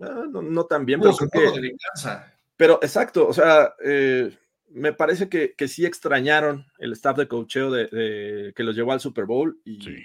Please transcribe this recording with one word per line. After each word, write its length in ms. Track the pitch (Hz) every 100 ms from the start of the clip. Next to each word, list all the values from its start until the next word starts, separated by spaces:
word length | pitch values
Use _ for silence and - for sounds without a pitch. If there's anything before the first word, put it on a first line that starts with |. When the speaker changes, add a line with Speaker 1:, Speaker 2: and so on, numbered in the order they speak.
Speaker 1:
"Ah, 240 | 180 254 311
no, 100 | 196
no 220 | 160 165 165
tan 200 | 151 127
bien", 140 | 143
Speaker 2:
Hubo 60 | 202
Speaker 1:
pero 100 | -
Speaker 2:
su 120 | 147
Speaker 1:
creo 140 | 165
Speaker 2:
juego 120 | 147 139
Speaker 1:
que 40 |
Speaker 2:
de 80 | 127
venganza. 640 | 131 - - 117 98 - _ _ -
Speaker 1:
pero, 220 | 160 165
exacto, 440 | 143 202 233 175 151
o 60 |
sea, 420 | 170 160 156 135 -
eh, 520 | 135 143 135 127 113 - _ _ _
me 220 | 147 151
parece 360 | 147 156 170 190
que, 260 | 170 143 -
que 80 | 135
sí 180 | -
extrañaron 800 | 170 - 156 139 135 151 151 143 139 -
el 140 | 117
staff 240 | 110 143 131
de 80 | 139
coacheo 460 | 120 113 135 135
de, 160 | 127 107
de, 640 | 113 110 107 104 104 101
que 80 | 95
los 140 | 117 110
llevó 160 | 120
al 80 | 131
Super 240 | 139 117
Bowl 360 | 101 123 160 160
y 180 | - 104
Speaker 3:
Sí. 140 | 101 -